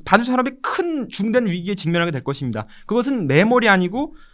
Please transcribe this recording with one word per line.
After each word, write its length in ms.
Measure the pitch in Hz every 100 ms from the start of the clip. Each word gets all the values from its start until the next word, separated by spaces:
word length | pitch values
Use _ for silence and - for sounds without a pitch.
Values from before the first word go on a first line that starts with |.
반도체 280 | - 202 240
산업이 200 | 254 254 269
큰 460 | - - 349 311 226
중대한 400 | - 214 247 226
위기에 280 | 175 175 202
직면하게 360 | 160 170 170
될 140 | 139 127
것입니다. 420 | 139 131 110 104 - -
그것은 420 | 220 240 262 147
매몰이 420 | 143 214 247 220
아니고 460 | 190 180 226 311 - -